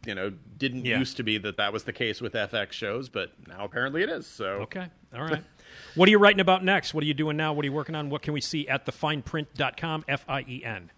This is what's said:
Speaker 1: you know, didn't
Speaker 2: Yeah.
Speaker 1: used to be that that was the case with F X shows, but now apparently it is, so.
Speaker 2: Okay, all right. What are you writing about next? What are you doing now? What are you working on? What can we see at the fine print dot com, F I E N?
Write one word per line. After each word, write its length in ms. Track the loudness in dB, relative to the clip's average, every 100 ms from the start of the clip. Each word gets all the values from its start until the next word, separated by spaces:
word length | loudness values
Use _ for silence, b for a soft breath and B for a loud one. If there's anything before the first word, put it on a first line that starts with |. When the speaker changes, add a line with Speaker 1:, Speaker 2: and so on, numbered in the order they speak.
Speaker 1:
you 100 | -8 -4
know, 160 | -4 -6 -16 -4
didn't 260 | -4 -2
Speaker 2:
Yeah. 140 | 0 0
Speaker 1:
used 180 | 0 -2
to 40 |
be 160 | -2 -2
that 180 | -2 -2
that 140 | -2
was 120 | -2
the 80 | -6
case 280 | -4 -4 -4
with 140 | -6
F 200 | -4 -2
X 200 | -4 -4
shows, 340 | -6 -6 -6 -6
but 220 | -8 -8 -10 -18
now 180 | -10
apparently 380 | -6 -4 -2 -2
it 60 | -2
is, 180 | -4 -10
so. 200 | -8 -6 -4
Speaker 2:
Okay, 240 | -6 -10 -12 -16 -16
all 80 | -8
right. 220 | -4 -4 -6 B B B B
What 140 | 8 10
are 20 |
you 80 | 12
writing 220 | 10 8
about 240 | 6 4
next? 280 | 4 2 0
What 100 | -2
are 40 | -2
you 80 |
doing 220 | 0 0 0
now? 160 | 0
What 120 | 0
are 40 | -2
you 40 |
working 220 | -2 -4
on? 160 | -6 -4
What 120 | -4
can 120 | -4
we 60 | -4
see 260 | -2 -4 -2
at 160 | -2
the 80 | -4
fine 300 | -4 -2 -2
print 260 | -4 -6 -6
dot 220 | -2 -2 -2
com, 280 | -4 -4 -4
F 160 | -4 -2
I 160 | -6 -6
E 140 | -8
N? 260 | -8 -8 -12